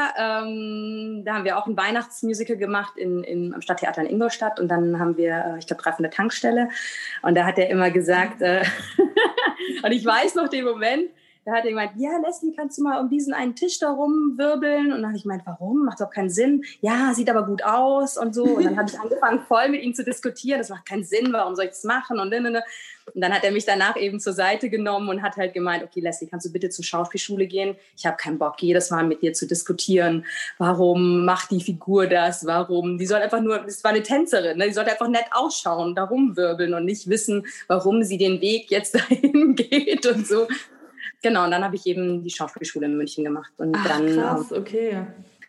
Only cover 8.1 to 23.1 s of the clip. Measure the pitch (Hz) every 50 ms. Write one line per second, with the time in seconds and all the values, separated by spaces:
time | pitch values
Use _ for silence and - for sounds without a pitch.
8.1 | 180 180 185 185 - - 180 175 180 190 185 185 - - - - - - 370 285
9.1 | - 415 466 - - 494 494 - - - 359 370 359 269 - 214 247 226 208 226
10.1 | 214 247 302 359 - 349 311 - 285 262 247 240 226 214 214 233 269 311 359 349
11.1 | - _ _ _ _ _ - 214 226 226 233 226 220 220 208 202 196 220 269 302
12.1 | 339 330 302 349 349 - 330 320 - 302 294 277 - - 294 277 262 247 262 233
13.1 | 285 294 277 277 - - 254 247 233 - 359 349 - - 320 285 277 269 294 294
14.1 | 311 311 294 285 240 254 285 294 302 262 302 294 294 294 285 285 277 226 220 214
15.1 | 214 196 208 202 190 180 - 180 170 - 180 208 254 302 285 233 185 - 196 -
16.1 | - 208 190 185 175 208 254 277 285 277 - - - - 208 214 233 247 269 262
17.1 | 233 240 220 240 226 214 196 202 202 190 196 208 226 254 262 269 277 277 277 262
18.1 | - - 233 226 214 240 247 285 - - - - 196 208 208 202 - - - 226
19.1 | 523 - 247 226 254 - - - 233 226 262 285 285 - 247 247 240 262 - 247
20.1 | - - - 240 - - - 262 277 269 226 - 190 175 - - 190 208 180 165
21.1 | 196 226 254 254 233 220 190 180 185 190 190 180 - - - 220 247 254 254 -
22.1 | 240 202 196 196 226 247 240 233 233 233 226 - - - - - - - _ -